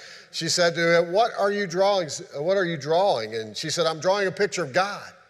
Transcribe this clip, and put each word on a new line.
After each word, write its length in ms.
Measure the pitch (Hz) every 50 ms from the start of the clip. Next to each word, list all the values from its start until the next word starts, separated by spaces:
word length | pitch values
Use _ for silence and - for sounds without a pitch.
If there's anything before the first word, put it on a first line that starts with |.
| - - - - - -
she 180 | - - 165 165
said 260 | 151 180 170 170 165
to 40 | 160
her, 220 | 170 170 170 165 170
"What 300 | 170 175 202 233 233 -
are 140 | - 196 202
you 160 | 202 202 208
drawing? 420 | 185 156 180 190 196 208 196 175 147 123 - - - -
What 220 | 135 147 170 190
are 80 | 202 190
you 140 | 170 170 147
drawing?" 560 | 127 147 160 170 196 202 170 123 110 107 110
And 200 | 113 110 110 104
she 140 | - - 156
said, 160 | 139 - 165
"I'm 160 | 160 160 160
drawing 280 | 139 180 190 208 202 185
a 40 | -
picture 300 | - 202 196 - - 170
of 100 | 139 123
God." 400 | 180 185 202 202 170 - - - - -